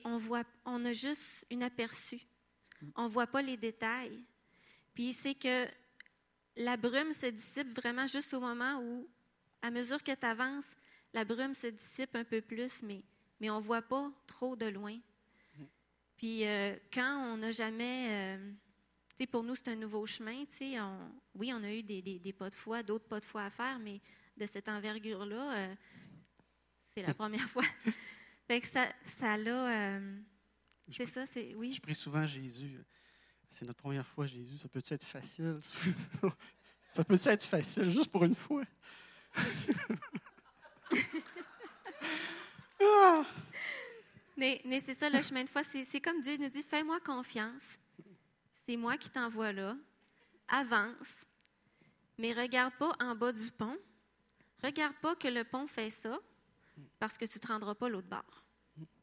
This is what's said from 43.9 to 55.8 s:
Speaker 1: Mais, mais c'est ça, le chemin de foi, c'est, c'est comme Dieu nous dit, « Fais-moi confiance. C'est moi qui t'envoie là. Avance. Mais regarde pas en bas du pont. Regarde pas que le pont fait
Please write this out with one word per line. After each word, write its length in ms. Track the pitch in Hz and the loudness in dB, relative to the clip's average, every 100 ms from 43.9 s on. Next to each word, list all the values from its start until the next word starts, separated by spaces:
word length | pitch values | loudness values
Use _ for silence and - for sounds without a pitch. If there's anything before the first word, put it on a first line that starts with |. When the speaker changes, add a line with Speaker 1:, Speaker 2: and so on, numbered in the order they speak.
| 466 - - - 285 | -14 -18 -20 -10 2
Speaker 1:
Mais, 240 | 269 262 | 2 2
mais 160 | 254 262 | 0 -2
c'est 140 | 269 | -2
ça, 140 | 262 294 | 0 4
le 140 | 285 | 4
chemin 220 | 294 262 | 4 0
de 40 | 262 | 0
foi, 140 | 285 | 0
c'est, 200 | 302 269 | -2 -4
c'est 160 | 254 269 | -2 -2
comme 200 | 339 339 | 0 0
Dieu 160 | 254 294 | 0 -2
nous 100 | 277 | -2
dit, « 140 | 269 - | -4 0
Fais-moi 320 | 302 311 339 | 0 2 0
confiance. 760 | - 254 247 233 220 262 - - _ - 202 180 _ _ _ _ - | -2 -4 -4 -2 -4 -6 -16 -20 _ -20 -20 -20 _ _ _ _ -4
C'est 100 | 233 | 0
moi 200 | 233 302 | 2 0
qui 140 | - | -2
t'envoie 420 | 269 233 220 220 | -2 -2 0 -2
là. 240 | 196 196 269 - _ _ _ _ _ - | 0 -2 -4 -10 _ _ _ _ _ 0
Avance. 760 | 262 247 226 214 - - - - _ _ _ _ _ - _ _ - | 2 4 4 4 -2 -14 -16 -18 _ _ _ _ _ -20 _ _ -4
Mais 140 | 226 | -2
regarde 420 | 233 247 254 254 | 0 2 4 4
pas 180 | - 311 - | 2 2 2
en 140 | 247 | 0
bas 180 | 226 240 | 2 0
du 180 | 220 226 | 0 -4
pont. 240 | - 220 320 - _ _ _ _ _ _ _ | -4 -4 -6 -10 _ _ _ _ _ _ _
Regarde 340 | 262 294 302 294 | -2 2 0 2
pas 140 | 311 | -2
que 140 | 339 277 | 0 0
le 160 | 240 | 0
pont 220 | 226 254 294 | -2 -4 -4
fait 240 | - | -4